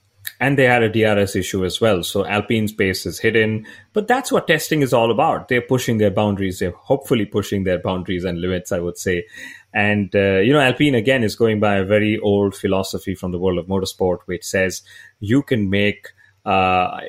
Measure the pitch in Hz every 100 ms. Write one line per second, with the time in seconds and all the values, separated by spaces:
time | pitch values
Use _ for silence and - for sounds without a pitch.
0 | _ _ - - 131 139 127 123 110 110
1 | 107 101 101 98 90 98 92 - 113 92
2 | - 101 92 104 101 113 107 - 95 92
3 | - - 110 113 110 107 107 - _ 208
4 | 202 254 254 226 - 156 - 156 131 123
5 | 117 113 147 95 - 123 - 127 - 110
6 | 104 98 104 98 95 90 92 - - 131
7 | - 127 101 107 101 101 95 87 101 92
8 | 87 90 92 85 90 90 - 92 87 -
9 | 95 87 - - - - _ 107 104 104
10 | 95 101 98 95 110 147 127 123 147 123
11 | 104 131 107 - 113 107 104 101 95 104
12 | 107 107 107 101 101 - 98 95 95 95
13 | - 92 92 87 92 87 87 95 95 -
14 | 92 87 - 87 - 98 92 - - -
15 | - _ 101 135 - 120 98 98 104 95
16 | - - _ _ 101 95 185 185 - -